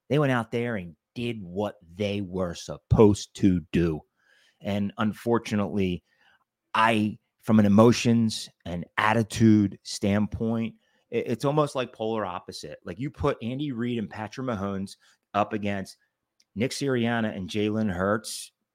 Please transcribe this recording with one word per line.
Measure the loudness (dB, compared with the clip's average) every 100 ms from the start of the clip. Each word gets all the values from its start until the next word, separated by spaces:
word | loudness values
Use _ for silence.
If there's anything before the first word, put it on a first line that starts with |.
| -4
They | 0
went | 2
out | 0 -2
there | -4 -4 -6
and | -10 -16 _
did | -8 -8 -6
what | -8 -4 -4 -6 -14
they | -6 -4 -4
were | -6 -4 -4
supposed | -6 -10 -10 2 8 8 6 -2 2
to | 4 4 0
do. | 0 0 -2 -10 _ _ _ _ _
And | -6 -4 -4 -2
unfortunately, | -4 -4 0 0 0 -2 -2 0 0 -2 -8 _ _ _ _ _ _ 0
I, | 2 2 0 -4 _ _
from | 2 4
an | 6
emotions | 8 8 6 4 2 2 -2 -10 _ -10
and | -10 -8 -2
attitude | 0 2 0 4 6 6 4 -2
standpoint, | -12 -6 -2 0 -2 -4 -4 -4 -6 -10 _ _ -8
it, | -6 -4
it's | -2
almost | -2 0 0 -2
like | -8
polar | -6 -4 -4 -4
opposite. | -8 -12 -16 -14 -16
Like, | -14 -10
you | -10
put | -4 -2 -2
Andy | -4 -6 -6
Reid | -6 -4 -4
and | -6
Patrick | -8 -10 -8 -6
Mahomes | -4 -4 -6 -8 -12 _ _ _
up | -2 -2
against | -2 -4 -6 -8 -16 _ _ _ _ _ -4
Nick | -4
Sirianni | -2 -2 0 0 0 -2 -4
and | -6
Jalen | -2 -2 0 -2
Hurts, | 0 0 0 -4 -12 -14 _ _